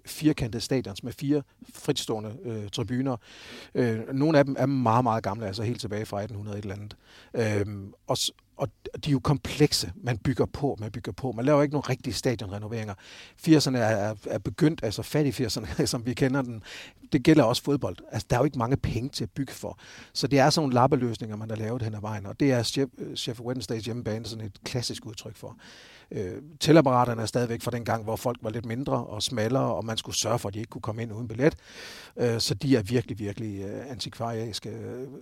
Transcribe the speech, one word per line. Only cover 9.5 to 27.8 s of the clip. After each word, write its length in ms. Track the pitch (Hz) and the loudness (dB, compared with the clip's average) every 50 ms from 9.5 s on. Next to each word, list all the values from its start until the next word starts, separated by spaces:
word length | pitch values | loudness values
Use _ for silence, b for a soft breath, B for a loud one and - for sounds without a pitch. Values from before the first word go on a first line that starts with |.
| - - 151 - - - - 87 - | 4 4 4 4 4 0 -2 -6 -8
Man 220 | - - 120 113 101 | -6 -4 -4 -4 0
bygger 280 | - 143 123 - 123 | 0 0 2 2 0
på, 300 | - - - 143 131 107 104 | 0 0 -2 -2 -2 -2 -4
man 100 | 107 113 | -6 -8
bygger 220 | - 120 - 127 | -8 -8 -8 -8
på. 200 | 101 - - 131 | -8 -6 -6 -6
Man 120 | 107 113 123 | -4 0 2
laver 180 | 143 151 143 | 4 4 4
ikke 120 | 147 139 151 | 4 2 0
nogen 140 | 139 - - | -2 -2 -2
rigtige 260 | 127 - - 131 - | -4 -4 -4 -6 -6
stadionrenoveringer. 800 | - - 135 117 98 110 95 98 104 107 104 117 113 107 107 98 B B B B B B B B | 0 0 0 0 0 -4 -8 -8 -8 -6 -6 -6 -6 -6 -6 -8 B B B B B B B B
Firserne 420 | B - 165 160 147 - 143 131 123 | B 6 8 8 8 8 4 2 4
er, 180 | 113 107 110 | 4 4 4
er, 180 | 101 101 107 110 101 - | 2 0 -2 -4 -6 -6
er 120 | - - 101 | -6 -6 -4
begyndt, 420 | - - 101 - - 156 165 - | -4 -6 0 4 4 4 4 2
altså 200 | - 110 - - | -2 -4 -4 -4
fat 240 | 107 - - 151 151 | -6 -2 0 2 2
i 60 | 135 | 2
firserne, 360 | 113 - 127 104 - 117 110 - - - | 2 0 -2 -2 -2 -4 -6 -4 -2 0
<laughs> 60 | 139 | 0
som 200 | - - 123 110 | 0 0 -2 -4
vi 80 | 127 113 | -4 0
kender 280 | - 139 131 131 139 | 2 2 2 2 0
den. 200 | 127 123 117 107 B B B B B B B B - - | 0 -2 -6 -10 B B B B B B B B -4 0
Det 100 | - 135 | 0 4
gælder 200 | 120 160 156 151 120 | 6 8 8 8 8
også 180 | 110 123 - | 6 4 2
fodbold. 340 | - 147 139 135 - 98 92 - - - | 2 0 0 0 0 -4 -6 -8 -12 -6
Altså, 140 | - 113 - - | -6 -6 0 2
der 60 | 135 | 4
er 40 | 123 | 4
jo 40 | 139 | 4
ikke 140 | 151 - 131 | 4 2 0
mange 180 | 113 120 139 | 2 2 2
penge 320 | - - - - 113 120 139 | 2 2 0 0 -2 -4 -4
til 160 | - - 117 | -4 -6 -6
at 60 | - | -4
bygge 220 | - - 135 - | -4 -6 -6 -6
for. 260 | - - - 90 - B B B B B B B | -6 -10 -10 -10 -10 B B B B B B B
Så 140 | B - - | B -4 0
det 120 | 120 139 135 | 4 6 6
er 120 | 131 147 | 8 6
sådan 120 | - 165 | 6 4
nogle 120 | 156 135 123 | 2 4 6
lappeløsninger, 600 | 120 127 139 156 127 123 117 110 - 120 107 107 | 6 6 6 6 4 2 0 -2 -4 -6 -8 -8
man 140 | 104 110 110 | -8 -6 -6
har 60 | 110 | -4
lavet 260 | 107 110 107 120 127 | -4 -4 -4 -4 -2
hen 120 | 110 110 107 | -4 -4 -4
ad 60 | 104 | -4
vejen, 260 | 101 107 107 101 98 | -6 -6 -6 -6 -6
og 140 | 98 104 - | -10 -2 2
det 120 | 147 139 | 4 4
er 100 | 127 120 | 4 4
Sheff-, 540 | 113 - - 135 135 127 - - - 156 131 | 2 2 0 0 0 -2 -2 -10 -10 -8 -8
Sheffield 300 | - - 143 110 117 113 | -6 -6 -6 -6 -6 -6
Wednesdays 380 | 120 127 123 104 - 120 113 104 | -6 -4 -4 -4 -4 -6 -4 -4
hjemmebane 420 | 117 113 123 - 113 107 110 117 | -6 -6 -4 -4 -4 -4 -4 -6
sådan 200 | 104 113 107 110 | -8 -8 -8 -10
et 120 | 101 - - - | -10 -12 -10 -10
klassisk 420 | - - 123 117 - 110 - - | -4 -4 -2 -2 -4 -6 -8 -10
udtryk 300 | 110 107 - - 110 104 | -12 -14 -12 -14 -14 -16
for. 200 | - - - - B B B B B B B B B B B | -14 -14 -16 -16 B B B B B B B B B B B
Øh, 320 | - 120 98 90 113 - 147 151 165 - | -8 -6 -6 -6 -6 -10 -12 -16 -8 -2
tælapparaterne 600 | - 156 147 165 135 139 127 123 123 120 113 113 | 2 6 6 8 8 6 4 4 4 2 0 -2
er 40 | 110 | -4
stadigvæk 360 | 104 - 127 123 117 117 113 | -2 0 -2 0 0 -4 -4
fra 80 | - 131 | -4 -6
den 140 | 123 120 | -6 -4